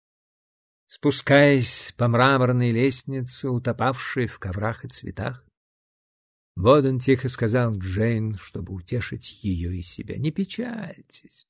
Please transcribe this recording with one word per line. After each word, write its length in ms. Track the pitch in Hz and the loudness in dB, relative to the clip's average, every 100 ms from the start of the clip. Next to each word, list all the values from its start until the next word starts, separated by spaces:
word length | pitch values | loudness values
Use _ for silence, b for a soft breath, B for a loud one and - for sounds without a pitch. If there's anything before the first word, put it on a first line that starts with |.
| _ _ _ _ _ _ _ _ _ | _ _ _ _ _ _ _ _ _
Спускаясь 1040 | - 147 - - 143 143 135 120 - - - | -2 0 0 4 6 8 6 2 -6 -10 -2
по 140 | 120 | 2
мраморной 640 | 117 131 135 123 123 120 | 4 6 6 4 2 2
лестнице, 760 | 113 135 131 - 135 127 - 135 | 4 2 0 -6 -8 -6 -6 -4
утопавшей 800 | 120 120 113 123 131 - 131 113 | -2 -2 -2 -2 -2 -6 -4 -4
в 100 | - | -6
коврах 460 | 98 92 107 113 | -8 -4 -4 -4
и 60 | 123 | -12
цветах, 560 | - 104 101 117 127 _ _ _ _ _ _ _ _ _ _ _ - | -14 -12 -8 -8 -8 _ _ _ _ _ _ _ _ _ _ _ 0
Боден 420 | 101 143 135 127 | 4 6 4 0
тихо 280 | 127 127 - | 2 2 0
сказал 480 | - 113 123 120 101 | -2 0 2 0 -2
Джейн, 580 | 92 95 117 113 110 101 | -4 0 0 0 -2 -6
чтобы 380 | - 110 90 | -10 -12 -10
утешить 680 | 95 87 120 - - - - | -10 -6 -6 -6 -10 -14 -8
ее 280 | 101 87 87 | -4 -2 -4
и 100 | 90 | -6
себя: 360 | - - - - | -8 -12 -10 -4
«Не 140 | 151 | -4
печальтесь, 1160 | 156 190 - 240 220 175 - - - - - _ | -2 -6 -6 -8 -8 -12 -14 -20 -20 -20 -20 _